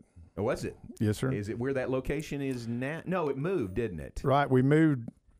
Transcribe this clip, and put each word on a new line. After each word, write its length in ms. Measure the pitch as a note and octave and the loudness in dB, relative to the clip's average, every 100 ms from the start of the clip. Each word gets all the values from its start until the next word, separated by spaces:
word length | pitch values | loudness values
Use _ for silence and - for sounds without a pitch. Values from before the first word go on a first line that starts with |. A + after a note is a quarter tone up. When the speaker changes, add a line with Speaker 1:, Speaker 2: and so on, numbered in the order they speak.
| _ - E2 - | _ -20 -14 -4
Speaker 1:
Oh, 60 | |
was 200 | G#2+ E3 G#2 | -2 -2 -4
it? 100 | - - - | -8 -12 -2
Speaker 2:
Yes, 180 | G#2+ G#2 | 0 0
sir. 120 | C3 | 0
Speaker 1:
Is 180 | G#2 G#2 | -2 -4
it 100 | A2 | -4
where 140 | C3 | -2
that 160 | C3 A#2+ | -2 -2
location 500 | C3 C3+ D3 D#3 C#3+ | -2 -2 -4 -4 -4
is 260 | C#3 B2+ A#2 | -4 -4 -4
now? 340 | A#2+ C3 D#3+ - | -4 -4 -6 -2
No, 220 | F3+ D3+ | -2 0
it 80 | C3+ | -2
moved, 380 | D#3 F#3+ G2 F#2+ | -2 -2 -2 -2
didn't 240 | A2+ E2 | -4 -4
it? 220 | C2+ - | -10 -4
Speaker 2:
Right. 260 | C#3 C#3 C#3 | 2 4 6
We 120 | B2+ | 4
moved, 460 | C3 D3+ D#3+ C3+ A#2 - _ _ | 6 6 6 2 -4 -14 _ _